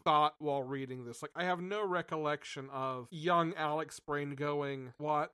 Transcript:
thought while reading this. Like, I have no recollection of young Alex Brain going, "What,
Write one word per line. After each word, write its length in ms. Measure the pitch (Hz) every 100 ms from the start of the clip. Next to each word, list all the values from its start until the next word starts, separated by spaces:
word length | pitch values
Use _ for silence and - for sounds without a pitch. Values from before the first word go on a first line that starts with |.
thought 320 | - 151 151 -
while 240 | 151 139
reading 420 | 127 135 131 127 120
this. 160 | 113
Like, 100 | 151
I 120 | - 180
have 160 | 175
no 240 | 180 208 202
recollection 840 | 180 160 160 151 147 - 147 135
of 360 | 135 131 127 123
young 440 | 165 160 175 165 165
Alex 460 | 156 151 156 -
Brain 340 | - 143 143 139
going, 560 | 147 147 143 135 127 -
"What, 340 | 151 151 156